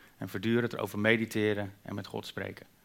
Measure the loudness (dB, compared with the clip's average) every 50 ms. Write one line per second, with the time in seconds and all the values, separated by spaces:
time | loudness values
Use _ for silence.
0 | -20 -20 _ -10 -8 -6 -4 -2 2 4 4 4 4 2 0 -2 -4 -4 -2 2
1 | 4 4 4 4 2 0 0 2 2 2 2 2 -2 -6 -8 -12 -12 -8 -8 -8
2 | -8 -8 -8 -10 -8 -8 -8 -8 -8 -8 -8 -12 -16 -20 _ _ _